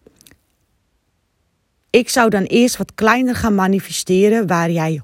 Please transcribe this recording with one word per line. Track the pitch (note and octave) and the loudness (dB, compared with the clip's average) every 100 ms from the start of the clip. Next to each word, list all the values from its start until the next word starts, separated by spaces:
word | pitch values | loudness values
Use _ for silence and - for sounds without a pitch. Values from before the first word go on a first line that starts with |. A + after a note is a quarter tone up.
| _ _ _ _ _ _ _ _ _ _ _ _ _ _ _ _ _ _ _ | _ _ _ _ _ _ _ _ _ _ _ _ _ _ _ _ _ _ _
Ik | A3+ A#3+ | 0 0
zou | C4 A3+ | 0 2
dan | G3 | 0
eerst | F#3+ A#3 B3 - | 0 2 2 0
wat | G3 | -8
kleiner | - A3 B3 B3+ A#3+ | -2 0 2 -2 -2
gaan | A3+ G3 | 0 0
manifesteren | F#3+ G3 - - - F#3 G#3 A3+ F#3 | 0 0 -4 -8 -2 2 2 2 0
waar | E3+ E3+ | 0 0
jij | E3 D#3+ D3+ | -2 -2 -4